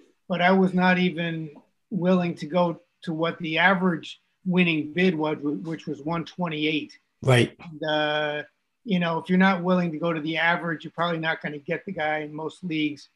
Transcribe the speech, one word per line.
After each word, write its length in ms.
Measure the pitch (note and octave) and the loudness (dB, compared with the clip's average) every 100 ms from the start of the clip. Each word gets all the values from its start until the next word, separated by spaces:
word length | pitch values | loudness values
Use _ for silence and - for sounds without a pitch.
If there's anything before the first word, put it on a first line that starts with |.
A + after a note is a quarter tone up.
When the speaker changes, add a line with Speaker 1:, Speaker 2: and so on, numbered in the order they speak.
| _ _ - | _ _ -6
Speaker 1:
but 140 | F3+ | 2
I 100 | F3 | 4
was 220 | F#3+ F#3 | 6 4
not 240 | F#3 F#3 F3+ | 4 4 4
even 540 | F3+ D#3 E3+ E3 D#3 - _ _ - | 2 0 -4 -4 -8 -14 _ _ -8
willing 460 | F#3+ F3 F#3 F3 | -2 2 2 2
to 120 | E3+ D3+ | -4 -2
go 360 | F3 F3 D#3+ _ _ | 0 0 -2 _ _
to 100 | - | -8
what 240 | D#3+ E3 D#3+ | -2 -2 -2
the 180 | E3 D#3+ | -2 2
average 640 | F3+ F#3+ F#3 D#3 - - _ _ | 4 4 2 0 -6 -20 _ _
winning 480 | F#3 F3+ F3 D#3 D3 | 0 4 4 2 -2
bid 220 | E3+ F#3 | 2 2
was, 240 | D#3 D#3 C#3 | 2 -2 -2
wh-, 260 | D3 C#3+ D#3+ | -4 -4 -6
which 200 | D#3+ - | -8 -8
was 160 | C#3+ | -8
one 240 | C#3+ E3+ C#3+ | -6 -6 -6
twenty-eight. 720 | - F3 D3+ D3+ D#3 D3+ - _ - | -6 -4 -2 -2 -2 -6 -18 _ -4
Speaker 2:
Right. 340 | B2+ B2 A2+ - | 4 4 4 -2
Speaker 1:
And, 220 | F3 D3+ | -16 -8
uh, 600 | D#3 D3+ D3+ D3+ D3+ D3 D3 _ _ _ A#3+ | -4 -2 0 -2 -2 -6 -10 _ _ _ -2
you 120 | F3+ | 0
know, 180 | E3+ E3 | 0 -2
if 100 | E3 | 0
you're 80 | F#3 | 4
not 280 | F#3+ F3+ | 4 2
willing 260 | F3 F3+ F3 | 2 2 0
to 80 | D3+ | -2
go 140 | E3+ | -2
to 80 | E3 | -2
the 160 | D3+ D#3+ | -2 0
average, 480 | E3 F3 E3 D3+ | 0 0 -2 -6
you're 80 | D#3 | -8
probably 260 | - E3+ E3 | -4 -4 -2
not 240 | D#3+ D#3 | -4 -4
gonna 160 | D#3 D3 | -6 -10
get 260 | D#3 D#3+ | -8 -8
the 80 | - | -8
guy 260 | E3 D3+ D3+ | -4 -2 -4
in 140 | D3+ | -6
most 300 | D3+ D#3 - | -8 -10 -10
leagues. 460 | F3+ D#3 D3+ C#3 - | -6 -2 -2 -4 -16